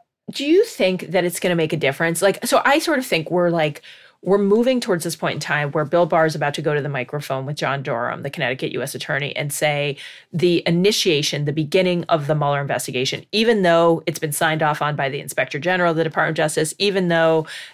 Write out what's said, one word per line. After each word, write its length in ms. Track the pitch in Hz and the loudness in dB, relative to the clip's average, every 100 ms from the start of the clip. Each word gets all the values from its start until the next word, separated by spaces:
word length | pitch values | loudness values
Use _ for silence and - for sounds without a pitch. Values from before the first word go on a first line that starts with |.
| _ _ - | _ _ -14
do 140 | - 285 | -6 2
you 180 | 359 | 4
think 440 | 466 - 190 185 147 | 2 0 0 0 -2
that 180 | 180 175 | 0 0
it's 160 | 175 | 0
gonna 140 | 180 170 | 0 0
make 180 | 156 | 0
a 40 | 156 | 0
difference? 440 | 143 143 165 165 | -2 0 -2 2
Like, 240 | 196 190 240 | 0 0 0
so 160 | 269 | 2
I 160 | 254 294 | 4 2
sort 200 | 330 285 | 2 -2
of 60 | 254 | 0
think 240 | 165 151 | -2 0
we're, 200 | 175 175 | 0 2
like, 320 | 170 151 143 - - - _ | 2 0 -4 -14 -20 -20 _
we're 160 | 180 202 | 0 2
moving 420 | 202 214 240 254 | 4 4 4 2
towards 240 | 226 180 | 0 -2
this 120 | 170 - | -2 -4
point 180 | 165 147 | -4 -4
in 40 | |
time 300 | - 147 147 | -2 -2 0
where 120 | 156 | -2
Bill 220 | 139 175 175 | 0 2 4
Barr 200 | 170 160 | 4 2
is 100 | 151 | 2
about 180 | 147 | -4
to 80 | 170 | -2
go 120 | 151 | -2
to 80 | 147 | -2
the 80 | 143 | -2
microphone 560 | 139 123 147 - 135 135 | -4 -6 -6 -6 -6 -6
with 120 | 147 | -6
John 260 | 139 139 | -4 -4
Durham, 400 | 143 117 120 - | -4 -4 -4 -4
the 60 | 139 | -8
Connecticut 420 | 147 127 135 - | -4 -4 -4 -6
U 100 | - | -6
S 140 | 123 127 | -6 -8
attorney, 400 | - 139 143 - | -6 -4 -4 -6
and 160 | 147 | -6
say 460 | - 151 147 143 139 - - - | -2 0 0 -2 -6 -12 -20 -10
the 320 | 156 175 170 - | 0 2 2 2
initiation, 760 | 170 196 220 196 147 143 147 | 2 4 2 2 2 0 -2
the 100 | 147 | -2
beginning 520 | 151 151 185 180 175 160 | -2 0 2 2 0 0
of 220 | 165 143 | 0 0
the 80 | 156 | 0
Mueller 260 | 143 143 | 0 0
investigation, 640 | 143 131 - 127 135 - - | -2 -4 -4 -4 -4 -6 -4
even 300 | 208 226 220 | 0 2 4
though 400 | 175 170 170 165 - | 4 6 6 2 0
it's 140 | 151 | -4
been 120 | 151 | -4
signed 320 | 147 160 160 | 0 0 2
off 180 | 156 151 | 0 0
on 140 | 147 147 | -2 -2
by 140 | 139 | -4
the 100 | 147 | -4
Inspector 400 | 147 - 131 147 | -6 -4 -4 -2
General 320 | 165 185 175 | 0 2 2
of 60 | 160 | 2
the 80 | 156 | 0
Department 320 | 156 156 160 | 0 0 0
of 40 | |
Justice, 300 | 156 - 156 - | -2 0 -2 0
even 320 | 202 190 175 | 0 0 2
though, 360 | 170 165 160 151 - - | 4 4 2 0 -8 -16